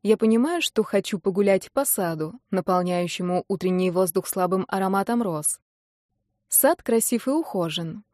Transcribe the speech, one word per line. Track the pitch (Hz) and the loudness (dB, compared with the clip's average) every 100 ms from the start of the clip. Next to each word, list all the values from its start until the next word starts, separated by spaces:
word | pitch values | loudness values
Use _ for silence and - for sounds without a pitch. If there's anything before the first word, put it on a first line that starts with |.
я | 202 214 | 0 2
понимаю, | 220 226 277 339 | 4 4 2 0
что | 320 - | -2 -2
хочу | 214 202 - 196 | 0 -2 -2 -4
погулять | 196 185 202 190 - | -2 0 2 2 0
по | - | -4
саду, | - - 175 160 156 233 _ | -2 -2 -2 -4 -6 -10 _
наполняющему | 190 175 185 180 175 175 - 180 180 - | -4 0 0 2 0 -2 -4 -2 -2 -2
утренний | 190 185 185 185 | -2 0 0 2
воздух | 175 185 190 - | 2 0 0 -4
слабым | - 180 190 - | -2 0 0 -2
ароматом | 190 190 196 196 240 | -2 0 0 0 0
роз. | 214 156 151 - _ _ _ _ _ _ _ _ _ | -2 -2 -4 -6 _ _ _ _ _ _ _ _ _
Сад | - 269 349 | 2 4 2
красив | - 226 226 240 - | 0 0 2 0 0
и | |
ухожен. | 294 320 196 165 160 165 208 - | -2 -2 -2 -2 -4 -8 -10 -16